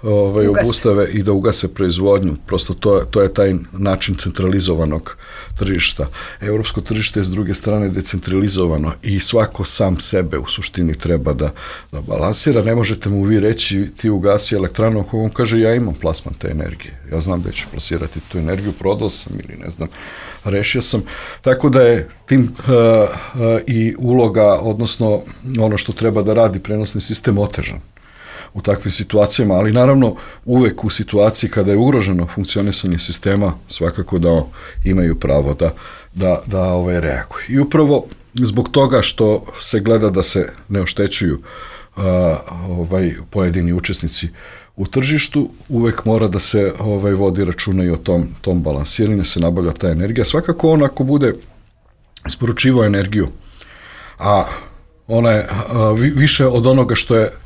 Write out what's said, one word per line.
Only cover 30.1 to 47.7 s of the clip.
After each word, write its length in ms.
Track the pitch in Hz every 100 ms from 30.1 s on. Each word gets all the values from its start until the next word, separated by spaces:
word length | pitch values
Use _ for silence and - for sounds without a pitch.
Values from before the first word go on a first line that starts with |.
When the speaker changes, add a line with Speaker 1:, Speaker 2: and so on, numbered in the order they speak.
| 85 - - -
Speaker 1:
uvek 380 | 123 120 -
u 60 | 110
situaciji 600 | - 104 104 107 113 110
kada 220 | - 98
je 60 | 101
ugroženo 500 | 123 139 98 90 85
funkcionisanje 720 | - 95 107 101 98 95 85
sistema, 540 | - 92 101 98 101 85 -
svakako 520 | - 85 95 90 92
da 220 | 85 82 76 - - -
imaju 320 | 95 92 85 -
pravo 380 | - 69 69
da, 200 | 69 82 - - - -
da, 280 | 90 95 85 -
da, 180 | 98
ovaj, 360 | 92 90 87 87
reaguju. 420 | 80 65 - - -
I 100 | 131
upravo 460 | 147 160 147 147 - - -
zbog 360 | - 120 104 117
toga 320 | 147 139 123
što 440 | 98 - 110 107 - -
se 200 | - 113
gleda 300 | 101 110 107
da 140 | 95
se 260 | 90 98 85 - -
ne 120 | 101
oštećuju, 580 | 90 - 101 - 92 69 - - - - - -
a, 420 | 95 90 90 78 - 87 90
ovaj, 440 | 90 85 95 90 78 -
pojedini 440 | 104 90 90 85
učesnici 540 | 90 - 95 82 - 85 - - - - -
u 100 | 98
tržištu, 600 | 131 131 151 - 147 - - -
uvek 360 | 123 117 - -
mora 220 | 110 107
da 120 | 95
se, 340 | - 107 98 -
ovaj, 340 | 107 101 101
vodi 320 | 95 98 90 92
računa 380 | 87 -